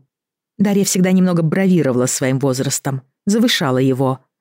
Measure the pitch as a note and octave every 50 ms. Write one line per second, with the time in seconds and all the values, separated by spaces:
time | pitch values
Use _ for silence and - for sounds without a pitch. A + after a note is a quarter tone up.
0 | - _ _ _ _ _ _ _ _ _ _ - G3+ G#3+ G3+ G3+ G3 G3 - F#3+
1 | F3+ F#3 F#3 F#3 F3+ F3+ F3 E3+ E3 D#3 - F#3+ F#3+ F#3+ F#3 E3+ C#3+ C3 A#2+ B2
2 | B2 C3 - - C#3 C3 C3 C3 C3+ C#3 B2+ B2+ C3+ C#3 - - - D3 C3+ C3
3 | - _ _ _ _ G3+ G3+ A#3 A3 A#3 - - F3+ C3+ B2+ B2+ C3+ C3 C3 B2
4 | C#3 B2+ C3 - _ _ _ _